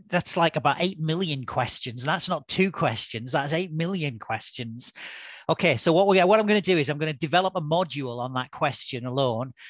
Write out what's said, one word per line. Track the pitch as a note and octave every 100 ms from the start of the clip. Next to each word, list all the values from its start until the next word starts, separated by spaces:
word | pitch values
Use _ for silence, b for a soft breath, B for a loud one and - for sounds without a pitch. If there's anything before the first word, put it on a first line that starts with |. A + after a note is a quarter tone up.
| _
that's | F3 - -
like | E3 D3+
about | D#3 -
eight | F3+ F#3+
million | D#3 D#3+ F#3 C#3
questions. | A#2+ C#3 A#2+ - - A#2+
That's | C3+ F3 -
not | E3 -
two | - F#3+
questions. | - D3 G#2+ - A#2 B2
That's | D3 C#3+
eight | D#3 F#3
million | D#3 E3 F#3+ D3 A2+
questions. | - A2 - - A#2 A#2 - B B B B B B
Okay, | E3 F3 B2+
so | -
what | E3 G3
we, | F#3+
what | F3+ G#3+
I'm | G#3+
gonna | G#3
do | F#3 F3
is | C#3+
I'm | D3
gonna | D#3
develop | D3 D#3+ F3 F#3+ F#3
a |
module | D3+ E3 F3+ C3+ C3 A#2+
on | B2
that | B2+ B2+
question | - D3+ - - B2+ B2+
alone, | B2+ C3 A2+ C3 - B